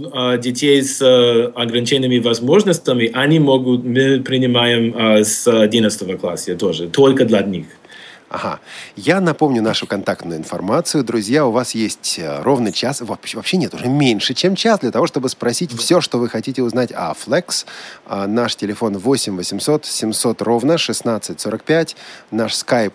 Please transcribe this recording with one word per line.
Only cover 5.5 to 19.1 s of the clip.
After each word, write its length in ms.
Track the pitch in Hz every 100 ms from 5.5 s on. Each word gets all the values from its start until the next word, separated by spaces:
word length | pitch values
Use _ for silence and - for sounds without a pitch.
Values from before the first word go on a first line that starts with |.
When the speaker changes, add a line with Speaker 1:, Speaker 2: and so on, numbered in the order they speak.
| 110 107 113 107 - 92 90
Speaker 1:
класса 380 | 90 82 - 87
тоже, 320 | 98 82 85
только 360 | - 135 135 117
для 160 | 107
них. 240 | 98 90 78 - - - - - _
Speaker 2:
Ага. 260 | 90 - - - - - -
Я 240 | 113 190
напомню 420 | 175 135 151 120
нашу 240 | 110 104 -
контактную 520 | 101 - 92 85 80
информацию. 640 | 78 - 90 139 170 156
Друзья, 420 | 120 113 101 147 135
у 60 |
вас 240 | 113 120 113
есть, 420 | 104 - - -
э, 240 | 80 71
ровно 300 | 107 135 110
час, 300 | - 120 139
вообще, 340 | 107 - - 110
вообще 220 | - 190
нет, 160 | 113
уже 140 | - 123
меньше, 440 | 139 135 104 -
чем 220 | - 180 190
час 240 | 226 202
для 120 | 120
того, 140 | - 165
чтобы 220 | 143 127
спросить 460 | - 117 117 170 120
всё, 220 | - 175
что 180 | - 120
вы 120 | 120
хотите 340 | 110 139 131
узнать 300 | 120 117 120
о 200 | - 170
Flex. 520 | - - 151 - - - - - - -
А, 200 | 101 98
наш 280 | 113 120 -
телефон 420 | 104 101 113 101
восемь 380 | 117